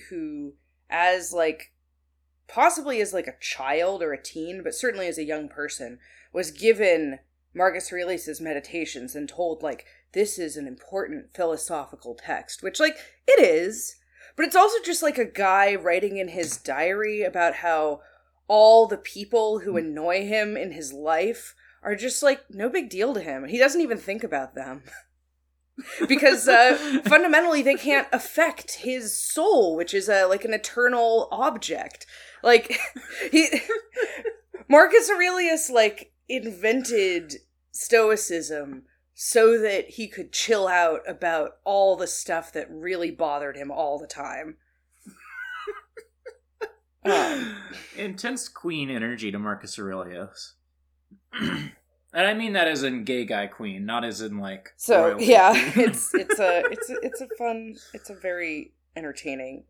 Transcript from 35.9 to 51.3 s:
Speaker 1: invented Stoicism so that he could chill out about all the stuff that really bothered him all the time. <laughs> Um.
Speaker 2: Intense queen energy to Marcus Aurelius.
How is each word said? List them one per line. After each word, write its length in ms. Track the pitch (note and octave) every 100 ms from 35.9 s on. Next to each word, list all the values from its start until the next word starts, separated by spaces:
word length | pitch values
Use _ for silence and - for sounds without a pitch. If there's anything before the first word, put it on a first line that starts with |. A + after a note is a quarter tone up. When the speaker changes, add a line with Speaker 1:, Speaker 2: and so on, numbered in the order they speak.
| G#3 - _ -
Speaker 1:
invented 1040 | B3+ A3 F3 G#3+ C4 B3 A3+ F#3+ F3 D#3+ C#3+ - _ _
Stoicism 1120 | - - A3+ G#3+ G#3+ - E3+ D3+ D3+ C#3 C3 - _ _
so 460 | - - A#3 A3+ A#3
that 300 | G#3+ F#3+ -
he 160 | - A3
could 240 | - D3+
chill 360 | - - G#3+ F#3+
out 340 | F3+ E3+ D#3+ -
about 500 | E3+ F3 E3 D3 -
all 320 | - G3 G3 F3
the 120 | F3
stuff 440 | - - E3 E3
that 180 | D#3 -
really 400 | D#3 F3 F#3 E3+
bothered 440 | - D#3 C#3+ C#3+ C#3
him 120 | C#3
all 280 | C#3+ D3+ D3
the 80 | D3
time. 480 | - C#3+ C3+ D#3+ D#3
<laughs> 40 | _ _ _ _ - - - C6+ C6+ C6+ - - - A4+ - _ - - _ _ A4 - _ _ F#4+
Um. 500 | G4 E4+ C#4 A#3 G3+ G3+ - - -
Speaker 2:
Intense 540 | G3+ F#3+ A#3+ C4 -
queen 400 | - E3+ D#3 C3+
energy 420 | B2 A2+ A#2+ G#2+
to 80 | G2+
Marcus 380 | G#2 G2+ G2+ -
Aurelius. 720 | G2 F#2+ F2+ F2+ G2 - - _ _ _ _ _ _ _ _